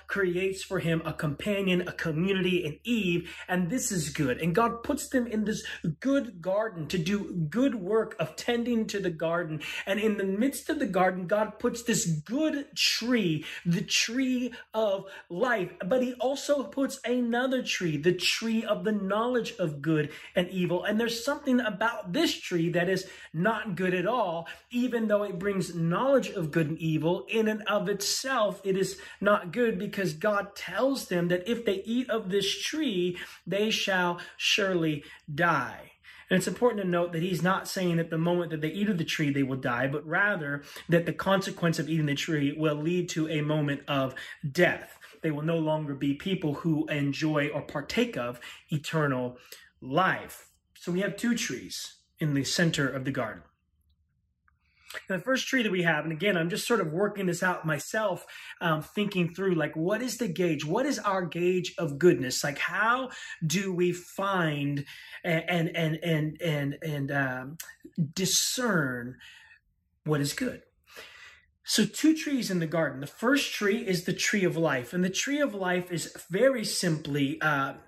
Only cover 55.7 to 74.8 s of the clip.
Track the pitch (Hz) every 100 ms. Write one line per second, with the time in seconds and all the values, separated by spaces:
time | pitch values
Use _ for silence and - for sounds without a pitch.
55.7 | 185 170 151 156 156 202 180 170 208 -
56.7 | 233 165 160 202 202 190 170 185 160 160
57.7 | 147 - 220 214 175 - - - - 170
58.7 | 156 - - 208 185 170 175 196 170 151
59.7 | 160 170 214 254 - 226 160 175 143 147
60.7 | 202 285 247 208 190 175 170 180 185 175
61.7 | - 160 139 175 139 127 - 147 143 -
62.7 | 180 220 247 254 - - - 160 175 196
63.7 | 175 180 170 - - 196 190 160 147 143
64.7 | 143 143 - - - 180 160 170 175 160
65.7 | 170 160 160 170 156 156 151 170 147 139
66.7 | 143 160 143 139 139 135 127 131 165 -
67.7 | - - - 143 180 185 - - - 247
68.7 | 180 135 123 120 131 - - - - _
69.7 | _ _ _ 151 151 143 - 254 - -
70.7 | _ _ - - - - - _ _ -
71.7 | - 208 - 311 311 294 269 180 180 160
72.7 | 165 151 131 143 - 226 277 - - 202
73.7 | 226 196 175 - - - 208 175 156 160
74.7 | 131